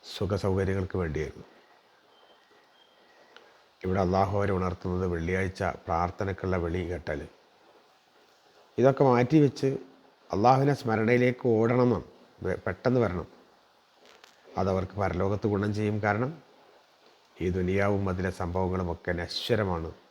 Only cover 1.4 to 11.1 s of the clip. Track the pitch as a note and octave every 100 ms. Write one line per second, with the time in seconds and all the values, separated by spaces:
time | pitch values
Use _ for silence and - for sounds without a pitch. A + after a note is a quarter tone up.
1.4 | - - _ _ _ _ _ _ _ _
2.4 | _ _ _ _ _ _ _ - - -
3.4 | - _ _ _ F#2 F#2+ F2+ F#2+ F#2+ G2+
4.4 | G2+ F#2+ F#2 F2+ F#2 F2+ F#2 E2+ E2 F#2
5.4 | F#2+ - F#2 - - E2+ F2 - G2 F#2
6.4 | F#2+ F#2 E2+ F2+ E2+ E2 E2 D2 D#2 -
7.4 | _ _ _ _ _ _ _ _ _ _
8.4 | _ _ - - B2+ C3+ C#3 A#2+ B2 D#3
9.4 | C#3+ - C3+ C3+ - - _ _ _ F#2
10.4 | A#2 C3+ C#3 C#3 A2+ A2 A2